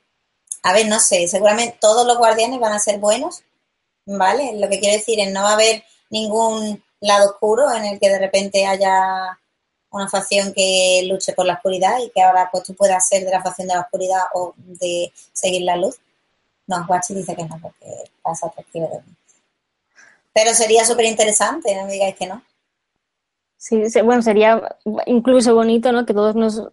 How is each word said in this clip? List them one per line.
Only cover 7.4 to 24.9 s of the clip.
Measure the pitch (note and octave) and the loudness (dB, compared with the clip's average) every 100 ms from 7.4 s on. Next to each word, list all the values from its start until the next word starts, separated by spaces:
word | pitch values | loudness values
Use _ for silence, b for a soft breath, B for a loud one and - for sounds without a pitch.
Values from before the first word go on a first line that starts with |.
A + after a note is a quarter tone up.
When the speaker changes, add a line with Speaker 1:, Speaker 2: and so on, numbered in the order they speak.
| G#3+ A3+ C#4+ | 0 2 2
Speaker 1:
en | A3+ | 0
el | G#3 G3+ | -4 0
que | G3+ | 2
de | G3 | 2
repente | F#3+ G3 G3 G3 G3 | 0 0 0 0 0
haya | G3 G3 F#3+ F#3+ F#3+ F#3 F#3+ _ _ _ _ _ | 2 2 2 2 -2 -6 -12 _ _ _ _ _
una | G3+ G3 | -8 -4
facción | G3 F#3+ G#3 G3 | -4 -6 -8 -8
que | G3 F#3+ F#3 F#3 F#3 F#3 | -2 0 2 2 0 0
luche | F#3+ - | -4 -4
por | - F#3 | -4 -2
la | |
oscuridad | - G3 F#3 F#3 B3 | -2 -4 0 0 0
y | A#3 | -4
que | - | 2
ahora, | F#3 F#3 F3+ | 4 4 0
pues, | F#3 | -4
tú | F3 | -8
puedas | F#3 G3+ F#3 - | -2 0 2 0
ser | G3 | -2
de | F#3+ | -2
la | F#3 | -4
facción | F#3 - F#3 | -4 -8 -4
de | |
la | F3+ | -4
oscuridad | F3+ F#3 F#3 F#3 F#3 | -4 -6 -2 -2 -2
o | F3+ F3+ F3 | -4 -6 -10
de | F3+ F3+ F3+ F3 F3 b b | -20 -8 -6 -4 -6 b b
seguir | - F#3 F3+ | -6 -4 -2
la | F3+ F3 | -2 -2
luz. | F#3+ C4+ _ _ _ _ _ _ - | -2 -6 _ _ _ _ _ _ -8
No, | F3+ E3+ | -6 -2
Guachi | F3+ - | -2 -2
dice | G3 F3+ | -8 -8
que | E3+ | -10
no, | E3 D#3+ | -10 -12
porque | E3 - - - - _ | -18 -18 -18 -18 -18 _
pasa | E3+ E3 E3 | -8 -6 -8
atractivo | - - E3+ D#3+ | -12 -14 -8 -8
de | - | -8
mí. | - _ _ _ _ _ _ _ _ b b b _ | -16 _ _ _ _ _ _ _ _ b b b _
Pero | A3 A3 | 0 2
sería | A3+ A3 A3+ | 2 4 4
superinteresante, | A3+ A#3+ A3+ A3 G#3+ G#3 G#3 D4 A#3 | 2 0 0 0 0 2 0 -2 -4
no | F#3+ G3 | -4 -6
me | |
digáis | G3 G3 F#3+ | -4 -4 -4
que | F#3 | -10
no. | G#3+ _ _ _ _ _ _ _ _ _ _ _ _ | -12 _ _ _ _ _ _ _ _ _ _ _ _
Speaker 2:
Sí, | - A3+ G#3+ | -4 -2 0
se-, | A3+ | 2
bueno, | A3 A#3+ | 4 4
sería | A#3 G#3 G#3+ A3+ - - - | 4 4 4 4 0 -10 -8